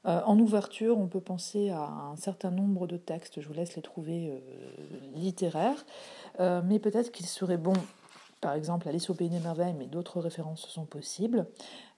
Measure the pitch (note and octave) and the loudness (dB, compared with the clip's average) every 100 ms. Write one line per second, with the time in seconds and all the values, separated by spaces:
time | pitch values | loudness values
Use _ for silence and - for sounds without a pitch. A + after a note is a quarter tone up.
0 | A3 E3+ A3 G#3 A3+ G#3 G3+ - A3 A3+ | 4 4 8 8 8 6 0 0 4 4
1 | F#3 F#3 F3+ F3+ - G#3 G3+ E3 D3 D3+ | 2 -2 -4 -6 -2 0 0 0 -4 -6
2 | C#3+ D3+ - F3+ F#3 F3+ G3+ F#3 F3 F3 | -8 -6 -6 -2 -2 2 2 2 0 -4
3 | F3 E3 - - D3+ D3+ E3+ E3 D#3 - | -6 -8 -6 -12 -8 -6 -6 -6 -10 -10
4 | D#3 E3+ E3 C3+ C3 - - - - - | -6 -4 -4 -6 -10 -16 -14 -14 -12 -12
5 | C3+ D#3 F#3+ F3+ F3 D#3 G#3+ D4 - - | -12 -4 -4 0 -2 2 2 0 -6 -18
6 | - - - - F#3 F3+ F3 G#3 G#3+ G#3+ | -16 -16 -12 2 2 4 4 4 4 2
7 | A#3+ - F3 - F#3 F3 E3 F#3+ E3 - | 0 -4 -8 -4 0 2 4 2 2 -14
8 | - - - _ - D3 D#3 F3 E3+ E3 | -20 -20 -20 _ -2 0 0 0 0 -2
9 | F3 F3 E3+ F3 E3 D#3+ F3 D#3 B2+ D#3+ | 0 0 0 0 0 0 0 0 -4 -6
10 | E3+ F3 E3+ E3+ D#3 D#3+ - - D#3 C#3+ | -4 -4 -4 -4 -6 -8 -10 -10 -8 -10
11 | - - A3 A#3+ E3+ - - - - | -10 -2 2 2 0 -8 -18 -18 -20